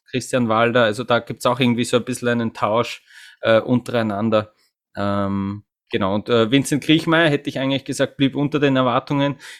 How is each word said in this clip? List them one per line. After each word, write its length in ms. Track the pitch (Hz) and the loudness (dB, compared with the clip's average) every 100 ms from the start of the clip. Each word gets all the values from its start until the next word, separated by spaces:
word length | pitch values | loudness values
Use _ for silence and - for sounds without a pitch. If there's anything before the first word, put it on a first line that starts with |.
| _ | _
Christian 380 | 127 - 131 117 | -8 -4 -2 2
Walder. 360 | 110 117 120 | 2 4 4
Also 200 | 113 107 | 2 0
da 140 | 113 120 | 0 0
gibt's 260 | - 117 | 0 -4
auch 160 | 127 123 | -2 2
irgendwie 240 | 123 117 | 2 2
so 120 | 120 123 | 0 0
ein 80 | |
bisschen 240 | 110 123 120 | -2 -6 -2
einen 260 | 120 113 | -2 -2
Tausch, 500 | - 110 113 113 - _ - - - | -2 -2 0 -2 -6 _ -20 -20 -6
äh, 200 | 117 110 | 2 2
untereinander. 920 | - 123 - 120 110 101 110 110 107 _ _ _ _ - | 4 -2 0 -2 -2 -2 0 0 0 _ _ _ _ -6
Ähm, 680 | 101 101 98 98 98 104 _ _ _ | -4 -2 -2 -4 -4 -8 _ _ _
genau, 240 | 113 98 | -4 -2
und, 140 | 104 101 | -2 0
äh, 220 | 117 110 | 2 4
Vincent 320 | 135 131 143 | 2 0 -4
Kriechmeier, 440 | - 160 160 160 165 | 2 2 2 2 2
hätte 220 | 143 143 | 0 -4
ich 80 | 135 | -6
eigentlich 260 | 135 135 | -4 -4
gesagt, 320 | - 135 131 - | -6 -4 -4 0
blieb 200 | 135 135 | -2 0
unter 240 | 143 147 | -2 0
den 160 | 143 131 | 2 2
Erwartungen. 600 | 127 123 - 143 139 123 - - | 2 0 -2 -2 -2 -4 -12 -14